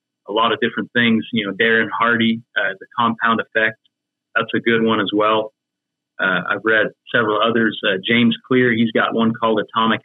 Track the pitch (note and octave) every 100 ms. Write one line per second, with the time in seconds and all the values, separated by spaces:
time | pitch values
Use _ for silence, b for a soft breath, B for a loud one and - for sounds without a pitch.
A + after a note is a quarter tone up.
0 | _ _ - G#2 A2+ G#2+ A#2 - G2+ B2
1 | A#2 A2+ G#2+ A2+ G2 G2 A2+ A2+ G#2+ G#2
2 | A2+ A#2 A2+ A2+ - - G2 F#2+ - -
3 | A#2 A2+ A2+ A2 - A2 A2 A#2 _ _
4 | _ _ _ - A2+ A2+ A#2 A#2 A2+ A2
5 | F#2+ G2+ G#2+ A2 G#2+ _ _ _ _ _
6 | _ - G2 F2+ - G2+ G#2+ A2 G#2+ -
7 | - B2+ A2 G#2+ A2+ A#2 A2+ G2 G#2+ F#2+
8 | F#2+ A#2 A#2+ A2+ - B2+ B2 A2+ A2+ A#2
9 | G2 A2+ A2+ A2+ A2+ G#2+ G2 - A2+ A2+